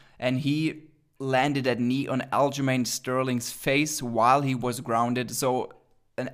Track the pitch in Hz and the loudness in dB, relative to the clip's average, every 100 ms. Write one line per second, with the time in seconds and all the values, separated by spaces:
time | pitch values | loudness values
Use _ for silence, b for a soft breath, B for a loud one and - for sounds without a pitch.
0 | B B 127 127 143 151 156 - - _ | B B -2 0 0 0 -2 -4 -14 _
1 | _ - 135 131 139 139 127 120 120 131 | _ -10 0 2 2 2 0 2 2 0
2 | - 127 - 107 139 139 135 127 113 - | 0 -4 0 2 2 0 0 0 -2 -4
3 | 127 127 131 123 120 - 151 139 151 - | -2 -2 0 -2 -4 -6 0 0 0 -2
4 | 120 117 117 139 139 127 123 120 - 117 | -4 2 4 4 2 -2 -2 -4 0 0
5 | 120 123 120 117 135 127 - - _ _ | 2 0 -2 -2 0 0 -4 -10 _ _
6 | _ - - | _ -8 -8